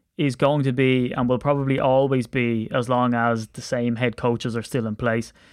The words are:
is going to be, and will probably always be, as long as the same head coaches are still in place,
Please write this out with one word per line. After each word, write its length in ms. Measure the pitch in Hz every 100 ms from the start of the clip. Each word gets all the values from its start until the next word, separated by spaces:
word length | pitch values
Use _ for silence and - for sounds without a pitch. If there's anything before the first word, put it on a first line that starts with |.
| _ -
is 200 | 143 123
going 260 | 139 147
to 100 | 135
be, 400 | 127 131 131 123
and 160 | - 123
will 100 | 123
probably 420 | 143 143 135 135
always 480 | 135 131 139 135 117
be, 420 | 131 120 113 113
as 160 | 131 117
long 260 | 123 123
as 340 | 120 117 113 110
the 140 | -
same 340 | - 123 120 117
head 200 | 123 110
coaches 400 | 123 117 127 113
are 60 |
still 240 | 110 135 110
in 80 |
place, 380 | 107 123 113 117 - -